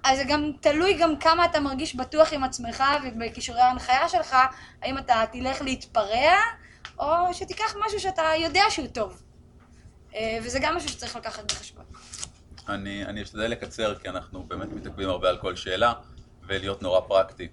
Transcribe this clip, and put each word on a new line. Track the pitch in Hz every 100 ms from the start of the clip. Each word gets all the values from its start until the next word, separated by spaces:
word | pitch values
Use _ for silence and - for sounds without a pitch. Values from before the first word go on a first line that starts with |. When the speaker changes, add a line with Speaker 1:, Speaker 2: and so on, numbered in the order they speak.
Speaker 1:
אז | 269 262
זה |
גם | 262 302 302 285
תלוי | 302 302 370 330
גם | 330 294
כמה | 320 330 339
אתה | 311
מרגיש | 285 262 311 247
בטוח | 254 311 311
עם | 294
עצמך | 262 - 233 233 269 294
ובכישורי | 262 226 226 - - 233
ההנחיה | 254 254 - 262 330
שלך, | 339 311 262 262 - - -
האם | 247 269
אתה | 262 226 220
תלך | 247 254 269
להתפרע, | 269 254 - 226 202 226 302 381 453 - - - - -
או | 285 339 359
שתיקח | 359 370 370 427 415 427
משהו | 403
שאתה | 381 381 320 320
יודע | 330 370 415
שהוא | 381 254
טוב. | - 196 - - - - - - - - _ - 214
אה, | 220 226
וזה | 233 262
גם | 302 339
משהו | 302
שצריך | - 233 233
לקחת | 226 214 208
בחשבון. | - - - - - - - - - - - -
Speaker 2:
אני, | 101 101 101 101
אני | 107
אשתדל | 98 107 113
לקצר, | 117 95 - 110 98
כי | 92
אנחנו | 92 - 92
באמת | 82 87 78
מתעכבים | - - - 95
הרבה | 87 92
על | 90
כל | 95 92
שאלה, | 98 92 117 117 - - - - -
ולהיות | 95 98 98
נורא | 92 92
פרקטי. | 90 98 95 - 87